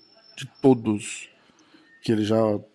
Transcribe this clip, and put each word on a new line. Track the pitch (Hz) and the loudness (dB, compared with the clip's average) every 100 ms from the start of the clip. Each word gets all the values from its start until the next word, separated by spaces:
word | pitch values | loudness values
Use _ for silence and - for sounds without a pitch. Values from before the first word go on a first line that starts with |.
| _ _ _ - | _ _ _ -18
de | 131 _ | -18 _
todos | 139 123 113 104 - - - _ _ _ _ _ _ _ | 2 2 0 -4 -6 -16 -18 _ _ _ _ _ _ _
que | - | -2
ele | 107 104 | 0 2
já | 110 110 104 - | 2 2 -2 -8